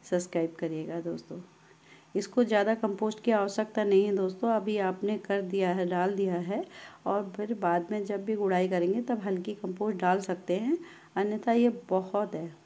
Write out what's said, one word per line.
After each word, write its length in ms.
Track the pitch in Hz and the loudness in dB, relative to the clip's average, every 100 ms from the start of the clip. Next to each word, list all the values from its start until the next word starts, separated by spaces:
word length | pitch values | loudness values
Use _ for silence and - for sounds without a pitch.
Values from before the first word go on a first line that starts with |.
| - | 0
सब्सक्राइब 460 | 180 180 170 165 165 | -2 0 -2 -2 -4
करिएगा 420 | 165 160 156 165 | -6 -6 -6 -6
दोस्तों। 600 | 170 160 - 170 180 - - - - - - | -6 -8 -10 -14 -14 -20 -20 -20 -20 -20 -6
इसको 300 | 196 202 - | -6 -2 2
ज़्यादा 300 | 233 214 202 226 | 4 4 4 2
कंपोस्ट 440 | 214 196 220 214 | 0 0 -2 0
की 80 | - | 2
आवश्यकता 540 | 220 202 196 214 - | 2 2 -2 -2 0
नहीं 200 | 208 190 | 6 6
है 100 | 208 196 | 6 2
दोस्तों, 320 | 185 185 233 | 0 0 2
अभी 260 | 220 196 214 | 2 0 0
आपने 380 | 190 185 202 208 | 0 0 -2 -2
कर 240 | - 202 | 0 -2
दिया 280 | 185 196 185 | 0 0 2
है, 160 | 185 180 | 2 0
डाल 260 | 180 185 196 | 2 0 2
दिया 180 | 196 175 | 0 0
है 280 | 175 214 370 - - - - | -2 -4 -6 -12 -20 -8 -2
और 260 | 196 202 180 | -2 -4 -6
फिर 180 | 208 220 | -6 -2
बाद 300 | 175 175 170 | 2 2 0
में 140 | 214 | -4
जब 200 | 196 202 | -4 -4
भी 100 | 196 214 | -2 0
गुड़ाई 320 | 196 180 185 | 2 2 2
करेंगे 340 | 185 175 220 | 2 2 0
तब 180 | 240 226 | -2 -4
हल्की 300 | 196 185 190 | -2 -4 -4
कंपोस्ट 440 | 202 185 185 214 190 | -6 -8 -4 -4 0
डाल 220 | 180 190 | 2 2
सकते 360 | 190 185 - 180 | 0 -6 -2 -2
हैं, 220 | 233 339 - - - - | 0 -2 -4 -20 -8 -2
अन्यथा 360 | 202 214 233 | -2 0 2
ये 160 | 233 240 226 - | 4 4 2 -2
बहुत 440 | 190 190 202 208 | -2 0 -2 -2
है 180 | 160 165 - | -6 -10 -14